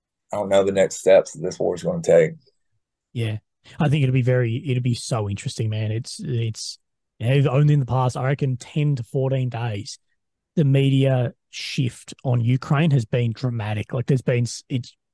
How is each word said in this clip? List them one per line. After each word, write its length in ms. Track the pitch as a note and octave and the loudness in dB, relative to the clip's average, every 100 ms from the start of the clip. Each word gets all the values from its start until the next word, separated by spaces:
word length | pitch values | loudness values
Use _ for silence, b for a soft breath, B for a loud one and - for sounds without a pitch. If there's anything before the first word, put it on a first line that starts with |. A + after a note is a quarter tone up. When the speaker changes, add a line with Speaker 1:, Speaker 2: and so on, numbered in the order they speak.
| _ _ _ | _ _ _
Speaker 1:
I 40 | G#2 | -6
don't 120 | G2 | 2
know 140 | G2 | 2
the 80 | G2 | 4
next 260 | F#2+ F2+ - | 2 0 2
steps 360 | F#2 F#2 - | 6 6 6
that 80 | - | -2
this 160 | F2+ - | -6 -4
war 160 | F2+ F2+ | -4 -2
is 80 | |
gonna 180 | E2+ F2 | -4 -2
take. 320 | E2 E2+ D#2+ - _ _ _ _ _ _ _ | 4 6 6 0 _ _ _ _ _ _ _
Speaker 2:
Yeah. 240 | A#2+ A2 G#2+ - _ b b | -6 -4 -6 -12 _ b b
I 100 | D3 | 0
think 140 | D3+ | 2
it'll 100 | C3 | 2
be 80 | C3 | 2
very, 420 | B2 B2+ A#2+ A#2+ D#3 | 2 2 0 -2 -4
it'll 140 | B2 | -2
be 120 | B2 A2+ | -2 -4
so 340 | - A2+ G2+ | -4 -4 -4
interesting, 400 | G2 - - A2+ | -6 -6 -6 -4
man. 220 | A2 G#2+ | -4 -4
It's, 280 | A2 - - | -4 -8 -10
it's, 560 | - A#2+ A2+ - - - _ _ _ - | -6 -4 -4 -6 -12 -16 _ _ _ -6
you 240 | A2+ C#3 | 0 2
know, 80 | C#3 | 4
only 220 | C3 D3 | 4 4
in 60 | D3 | 2
the 60 | B2+ | 2
past, 320 | B2+ B2+ C3+ | 0 0 0
I 60 | B2+ | -2
reckon 320 | C#3+ C#3 B2 | -2 -2 -4
ten 380 | - D#3 D3 C3 | -6 -2 0 -2
to 80 | |
fourteen 460 | - C#3 C3 C3 B2+ | -4 -4 -2 -2 -2
days, 500 | A2+ A#2 G#2 - - _ _ _ _ _ - | -4 -6 -6 -10 -16 _ _ _ _ _ 0
the 80 | |
media 680 | C#3 C#3 C#3 C3+ C3+ B2+ A#2+ - _ | 2 4 4 4 2 2 -2 -6 _
shift 640 | - - - B2+ - - - | -14 -8 -4 -4 -6 -16 -8
on 180 | C#3 A#2+ | -2 0
Ukraine 500 | A2+ C3 - D3 E3+ | 2 0 2 2 4
has 140 | C3+ G#2+ | 2 0
been 280 | B2 A#2+ | -2 -2
dramatic. 600 | A2 B2+ A#2 G#2+ G#2+ - | -2 -4 -4 -4 -6 -4
Like, 120 | A#2+ - | -4 0
there's 140 | C3+ | 0
been 220 | - A#2+ | 0 0
s-, 200 | A#2 - - | -2 -6 -8
it's 260 | C3 - _ _ | -8 -8 _ _